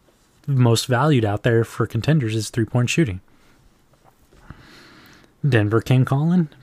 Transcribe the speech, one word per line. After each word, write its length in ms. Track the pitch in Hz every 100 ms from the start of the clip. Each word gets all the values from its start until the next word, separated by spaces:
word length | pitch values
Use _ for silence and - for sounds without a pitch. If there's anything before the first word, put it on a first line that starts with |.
| _ _ _ _ -
most 400 | 135 120 117 -
valued 400 | 120 151 135 104
out 160 | 104
there 220 | 127 117
for 220 | 113 - 117
contenders 480 | 117 120 156 113
is 140 | 110 104
three-point 400 | - 110 123 120
shooting. 320 | - 135 92 - _ _ _ _ _ _ _ _ _ _ _ - - - - - - - - _ _ 147
Denver 360 | 123 104 113
came 220 | - 131 127
calling. 420 | 135 160 180 156 -